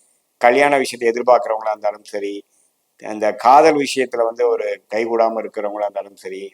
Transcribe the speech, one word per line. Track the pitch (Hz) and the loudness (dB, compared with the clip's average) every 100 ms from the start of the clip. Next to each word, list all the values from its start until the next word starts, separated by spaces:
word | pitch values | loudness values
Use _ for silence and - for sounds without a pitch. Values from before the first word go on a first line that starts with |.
| _ _ _ - | _ _ _ 0
கல்யாண | 120 131 143 139 | 2 4 2 2
விஷயத்தை | 127 117 117 | -2 -2 -2
எதிர்பார்க்கிறவங்களா | 120 120 123 110 110 110 | 0 2 2 2 -4 -4
இருந்தாலும் | 107 104 107 | -4 -4 -6
சரி, | 104 104 101 101 - _ _ _ _ _ | -12 -10 -8 -10 -16 _ _ _ _ _
அந்த | 107 107 107 | -12 -4 -4
காதல் | 104 120 143 160 147 | 0 6 6 6 2
விஷயத்துல | 135 135 127 120 | -2 -2 -4 -2
வந்து | 113 117 120 | -2 0 0
ஒரு | 113 104 98 - | 0 -4 -8 -6
கைகூடாம | 107 117 113 113 113 | -6 -2 0 0 0
இருக்கிறவங்களா | 104 110 104 104 101 | -8 -8 -8 -6 -6
இருந்தாலும் | 98 98 98 | -6 -12 -14
சரி, | 92 95 98 | -14 -14 -14